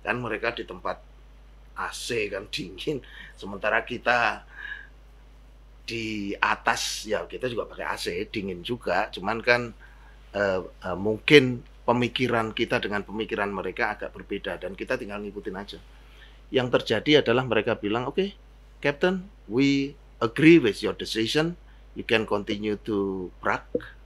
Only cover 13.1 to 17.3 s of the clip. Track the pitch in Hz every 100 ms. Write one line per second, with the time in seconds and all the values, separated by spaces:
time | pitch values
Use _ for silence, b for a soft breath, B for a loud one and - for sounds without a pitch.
13.1 | 104 104 107 101 98 92 90 117 104 -
14.1 | 98 92 101 95 85 90 98 110 131 110
15.1 | 101 104 101 101 92 101 95 - B B
16.1 | B B B B 131 123 127 - 110 120
17.1 | 147 120